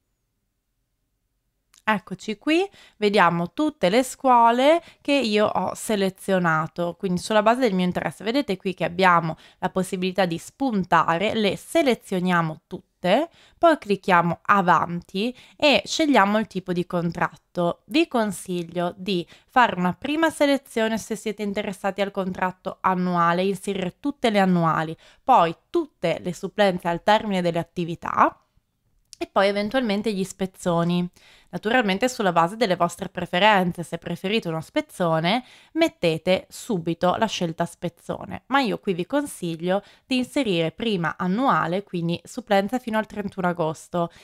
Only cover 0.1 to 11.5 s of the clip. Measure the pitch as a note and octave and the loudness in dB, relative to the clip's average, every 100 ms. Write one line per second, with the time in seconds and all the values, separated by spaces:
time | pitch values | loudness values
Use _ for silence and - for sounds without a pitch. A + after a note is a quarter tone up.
0.1 | _ _ _ _ _ _ _ _ _ _ | _ _ _ _ _ _ _ _ _ _
1.1 | _ _ _ _ _ _ _ - G#3 - | _ _ _ _ _ _ _ -4 -4 -4
2.1 | F#3 - G#3+ D4+ D#4+ G4+ - - - G#3 | -12 -10 -6 0 0 0 -8 -20 -4 0
3.1 | G3+ E3+ E3+ F3 - D4+ - F3+ A#3 B3+ | 4 4 2 -2 -2 -4 0 0 2 0
4.1 | - C4+ A#3+ A#3 A#3+ C#4 E4+ - - - | -2 2 6 6 4 4 2 0 -10 -2
5.1 | C#4+ A#3 G#3 G#3+ - F#3 - - G#3+ F#3+ | 0 2 2 2 0 -4 -4 -4 -2 -2
6.1 | - - F#3+ F3 D#3 D#3+ - F3 E3+ G3 | -4 -2 0 2 0 -2 -4 -6 -4 -4
7.1 | F3+ - G#3+ G#3 A#3+ B3 F#3 F3+ F3 - | -4 0 2 4 4 2 2 0 -2 -6
8.1 | - G3 C#4 C#4 F#3 F#3+ F3 E3 F3 F#3 | -6 -4 -2 -2 -4 -6 -4 -4 2 4
9.1 | E3+ D#3+ D#3+ - _ F3+ F#3+ F#3 F#3 F#3 | 4 2 -6 -14 _ -4 -4 -4 -4 -4
10.1 | F#3 F#3 E3 - - C4+ G#3 F3+ E3 D#3+ | 0 -2 -2 -10 -6 -2 -2 2 2 4
11.1 | E3 G#3 A3 G3+ | 0 0 0 -2